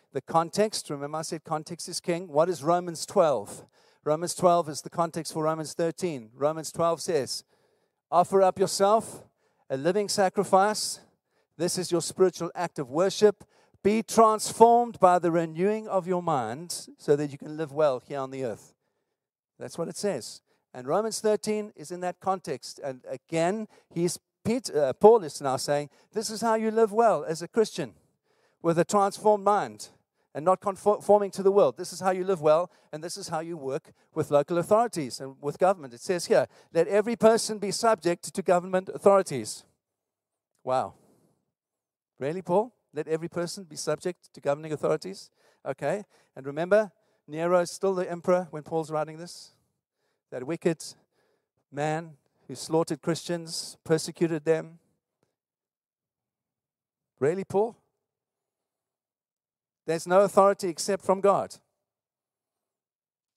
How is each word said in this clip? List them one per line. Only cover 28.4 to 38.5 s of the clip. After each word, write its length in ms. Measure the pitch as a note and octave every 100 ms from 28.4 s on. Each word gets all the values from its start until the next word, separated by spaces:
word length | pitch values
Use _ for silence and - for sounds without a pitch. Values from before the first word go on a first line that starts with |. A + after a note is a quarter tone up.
| _ _
with 180 | - E3
a 60 | E3+
transformed 580 | G#3 G3 - G#3 G#3
mind 460 | G3 G#3 C3+ G#2 - _ _ _ _
and 120 | C#3 E3
not 160 | F#3
conforming 680 | G3+ F#3+ G#3 G#3 D#3 G#3 G3
to 140 | G3
the 80 | F#3+
world. 240 | G3+ - -
This 160 | F3
is 80 | E3+
how 120 | F#3
you 120 | F#3
live 160 | F3+ F#3
well, 320 | D3+ D#3 F3+ _ _
and 100 | D#3
this 140 | E3 G3+
is 100 | E3
how 140 | D#3+
you 160 | E3 E3
work 340 | C3+ D3 - _ _
with 180 | D#3+ D3
local 260 | D3 C#3+ F3
authorities 600 | E3 G#3 A#3+ E3+ C3 -
and 160 | C3+ C3+
with 160 | C#3+ D3
government." 360 | F#3 F#3+ C3+
It 60 | A#2
says 280 | - F3 -
here, 200 | F#3 B2 _ _
"Let 160 | E3 E3
every 300 | G3+ G#3 A3+
person 420 | A3 A3+ - G#3+
be 120 | G3
subject 600 | F3 A3+ A3 E3+ F3 -
to 80 | -
government 460 | F#3